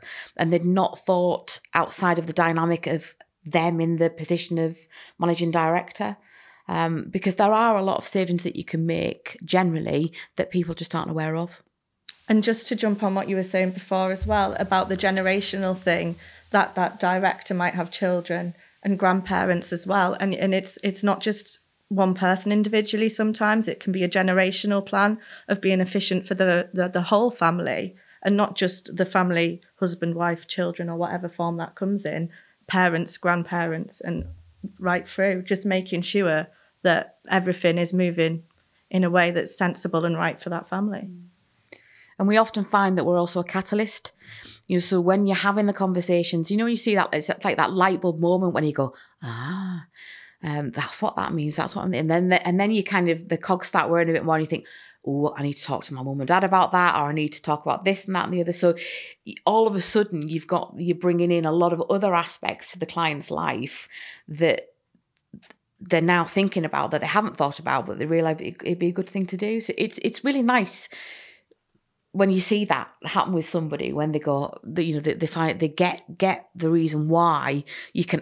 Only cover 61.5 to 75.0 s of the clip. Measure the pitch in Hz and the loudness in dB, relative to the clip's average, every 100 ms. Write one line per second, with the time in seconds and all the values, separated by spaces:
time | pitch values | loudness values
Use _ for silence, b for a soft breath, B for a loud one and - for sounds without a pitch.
61.5 | 170 175 170 - 196 196 170 170 - - | 4 4 2 0 2 2 2 0 -4 -4
62.5 | - - 180 165 170 165 143 - 151 160 | -4 -8 -8 -6 0 0 -2 -6 -4 -2
63.5 | 123 135 - - B B B - 151 165 | -4 -6 -10 -14 B B B -14 2 2
64.5 | - - _ _ _ _ _ _ - - | 2 -2 _ _ _ _ _ _ -20 -20
65.5 | _ _ _ 185 170 165 175 165 196 196 | _ _ _ 0 2 4 4 2 2 2
66.5 | 180 156 143 143 151 147 202 220 - 143 | 0 -2 -2 -2 -2 0 0 0 0 -2
67.5 | 151 156 135 98 - 151 165 160 160 - | -2 -4 -2 -4 -6 0 0 2 -2 -6
68.5 | - - 175 175 175 185 196 185 185 208 | -8 -4 -2 -2 -2 -4 -6 -6 -4 -4
69.5 | 226 220 - 220 - - - 277 277 233 | -4 -4 -4 -4 -2 -6 -2 -2 0 2
70.5 | 247 180 - - B B B B B _ | 2 0 -6 -10 B B B B B _
71.5 | _ _ _ _ _ _ 190 196 185 - | _ _ _ _ _ _ 0 2 2 2
72.5 | 208 202 135 - _ 156 196 - 175 156 | 0 0 -2 -4 _ -4 -2 0 -2 -2
73.5 | 170 156 147 62 143 156 151 147 139 - | -4 -4 -4 -4 -2 -2 0 0 -2 -2
74.5 | - - 170 165 151 | -8 -6 -2 0 0